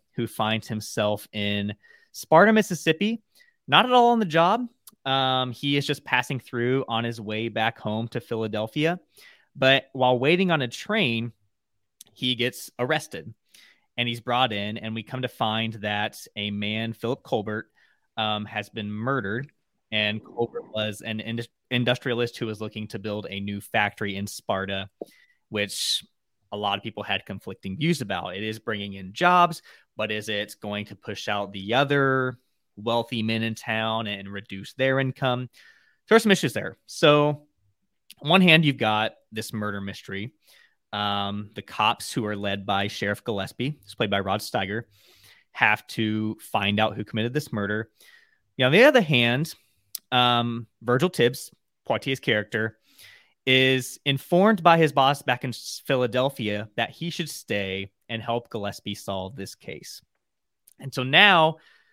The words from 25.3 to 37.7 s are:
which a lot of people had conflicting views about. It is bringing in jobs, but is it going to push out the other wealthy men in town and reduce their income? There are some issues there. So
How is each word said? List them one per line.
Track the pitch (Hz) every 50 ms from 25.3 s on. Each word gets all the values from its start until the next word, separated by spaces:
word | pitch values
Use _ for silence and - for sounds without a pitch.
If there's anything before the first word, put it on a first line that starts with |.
| _ _ _ _
which | 107 104 101 98 - - - - - - - _ _ _ _ _ _ _ _ _
a | 104
lot | 104 104 101 101 101
of |
people | - 113 - 107
had | 101 - 98 92 -
conflicting | - 98 95 - 98 95 - - 95 95
views | 156 147 170 170 -
about. | 120 98 95 87 - 92 90
It | 98
is | 107 110 110 110
bringing | - 117 107 101 101 101 98
in | 98 92 95
jobs, | 104 - 175 180 180 180 175 165 165 - - - - _ _ _ _
but | - 107 107
is | 107 107 104 113
it | 104 101 104 101 - -
going | - 104 104 104 104
to | - 104
push | - - 113 101 - - 107
out | 104 101 101 95
the | 101 98 95 101 117
other | 135 143 139 143 143 139 135 131 131 127 127 123 - _ _ _ _ _ _ _
wealthy | 104 107 117 117 117 113 - 123 113
men | 110 110 113 113
in | 113 113 110
town | - - 123 110 110 110 110 110 113 113
and | 104 104 98 98 98
reduce | 101 98 98 - 98 95 - - -
their | 135 135 135 131 135
income? | 135 131 - - 139 127 123 127 127 - _ - - - _ _ _ _ _ _ _ -
There | 220
are | 226
some | 226 208
issues | 190 - - 127
there. | - 101 101 - - - _
So | - - - 170 147 147 147 147 147 147 147 - _ _ _ _ _